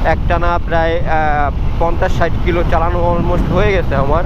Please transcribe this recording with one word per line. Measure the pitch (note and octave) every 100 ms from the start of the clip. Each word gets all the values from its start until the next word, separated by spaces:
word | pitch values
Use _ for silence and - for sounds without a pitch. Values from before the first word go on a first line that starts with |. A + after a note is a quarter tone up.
একটানা | E3 D#3+ - E3+ F3 F3 E3
প্রায়, | E3 E3 E3+
আহ, | - D#3 D3+ D3 C#3+ - - -
পঞ্চাশ | E3+ E3+ F#3 -
ষাট | E3+ -
কিলো | - E3+ E3+
চালানো | E3 E3 F3 F3
almost | E3+ F3 F3 -
হয়ে | F3+ G#3
গেছে | F#3+ B2+
আমার | C#3 C#3 D#3